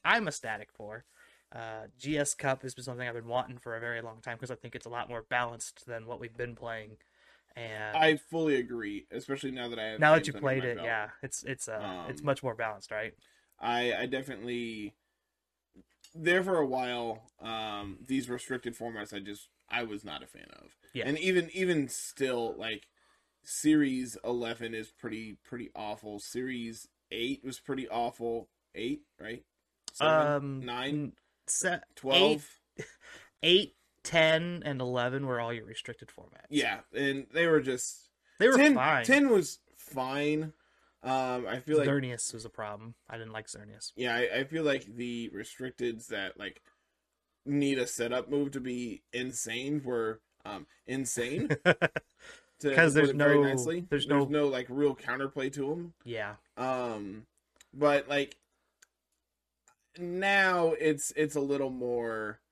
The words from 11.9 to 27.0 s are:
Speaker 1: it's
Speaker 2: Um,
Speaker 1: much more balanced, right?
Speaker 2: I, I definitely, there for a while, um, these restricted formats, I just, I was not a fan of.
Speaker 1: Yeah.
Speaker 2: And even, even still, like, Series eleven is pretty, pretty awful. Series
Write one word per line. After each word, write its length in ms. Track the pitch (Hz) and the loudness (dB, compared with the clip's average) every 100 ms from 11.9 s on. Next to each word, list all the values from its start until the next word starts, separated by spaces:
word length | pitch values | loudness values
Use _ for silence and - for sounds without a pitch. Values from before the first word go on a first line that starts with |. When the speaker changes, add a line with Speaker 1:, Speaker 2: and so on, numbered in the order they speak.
| 90 85 | -8 -10
Speaker 1:
it's 100 | 143 | -6
Speaker 2:
Um, 40 | 147 | -2
Speaker 1:
much 180 | 135 | -2
more 100 | 131 | -2
balanced, 380 | 113 113 104 - | -4 -4 -6 -8
right? 240 | 107 110 - _ _ _ - | -6 -6 -10 _ _ _ -8
Speaker 2:
I, 340 | 113 120 123 | -2 0 2
I 120 | 101 127 | 0 -2
definitely, 880 | 131 127 117 117 120 117 110 101 - _ _ _ _ _ _ _ - _ _ - | -4 -6 -10 -6 -6 -6 -6 -10 -12 _ _ _ _ _ _ _ -20 _ _ -20
there 300 | 165 160 180 | -4 2 4
for 140 | 185 180 | 4 2
a 80 | 143 | 2
while, 640 | 127 123 123 117 110 - _ | 0 -2 -2 -4 -6 -12 _
um, 580 | 110 113 110 104 101 95 123 | -8 -6 -6 -6 -8 -10 -4
these 240 | 135 123 | -2 -2
restricted 460 | 123 - 127 123 117 | -6 -4 -6 -6 -8
formats, 360 | 117 113 104 | -8 -6 -8
I 60 | 104 | -8
just, 300 | 98 104 - _ - | -10 -12 -14 _ -8
I 140 | 120 | -6
was 200 | 117 104 | -4 -8
not 200 | 104 73 | -10 -12
a 40 | 64 | -14
fan 200 | 52 50 - | -20 -20 -20
of. 180 | 50 _ _ | -20 _ _
Speaker 1:
Yeah. 140 | 123 113 | -6 -2
Speaker 2:
And 100 | 151 | 0
even, 300 | 185 180 165 | 2 2 2
even 340 | 180 185 165 131 | 0 2 2 0
still, 680 | - - - 135 123 113 - | -4 -10 -2 -2 0 -2 -4
like, 300 | 110 107 - _ _ _ _ _ | -6 -8 -10 _ _ _ _ _
Series 760 | - - 151 156 139 131 127 113 - | -10 0 6 6 6 2 -4 -6 -4
eleven 500 | 123 117 117 117 113 | -2 -2 -4 -6 -8
is 160 | 110 | -10
pretty, 460 | _ 117 110 110 101 - | _ -10 -8 -10 -14 -14
pretty 240 | 120 120 | -12 -12
awful. 460 | - 107 104 107 104 | -10 -8 -8 -10 -12
Series 680 | - 120 127 123 117 113 - _ | -8 -6 -4 -6 -8 -12 -18 _